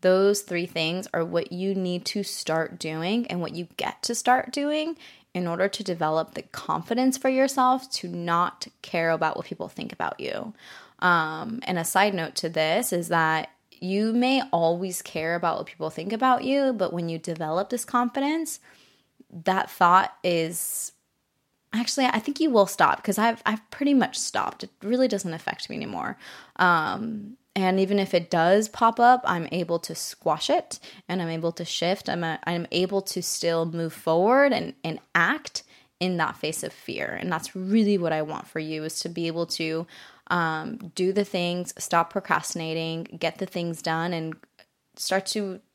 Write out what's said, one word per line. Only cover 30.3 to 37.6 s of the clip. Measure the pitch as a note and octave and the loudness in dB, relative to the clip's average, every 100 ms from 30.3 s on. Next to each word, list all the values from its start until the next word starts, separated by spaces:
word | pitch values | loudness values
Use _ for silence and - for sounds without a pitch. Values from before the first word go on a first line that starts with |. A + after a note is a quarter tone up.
| D#3+ - | 0 2
it | E4 - - - - - | 0 0 -14 -16 -20 -6
and | F3+ | -4
I'm | E3 | -2
able | E3 E3+ | -2 -4
to | E3+ | -4
shift. | E3+ - E3+ G3+ - | -8 -2 0 0 -2
I'm | F3 | -2
a, | E3 D#3 - | -2 -4 -4
I'm | F3 E3+ | -4 -2
able | - F3+ G3 | 0 0 0
to | F#3+ - | -2 -6
still | E3+ - E3+ E3 E3 | -4 -2 0 0 0
move | E3 E3 | -2 -4
forward | - - E3 G3 B3+ C#4 | -4 0 4 6 6 6
and, | A#3 E3 - | 4 -2 -6
and | - - _ | -8 -8 _
act | E3+ E3+ D4+ - - - - _ _ | 0 2 0 -6 -14 -14 -20 _ _
in | F3+ F3+ | -2 0
that | D#3 - | -2 -2
face | D3+ D#3+ | -6 -4
of | - | -8
fear. | - - - - - | -10 -10 -6 -6 -6
And | F#3 | -4
that's | E3 - | -4 -6
really | F#3+ | -8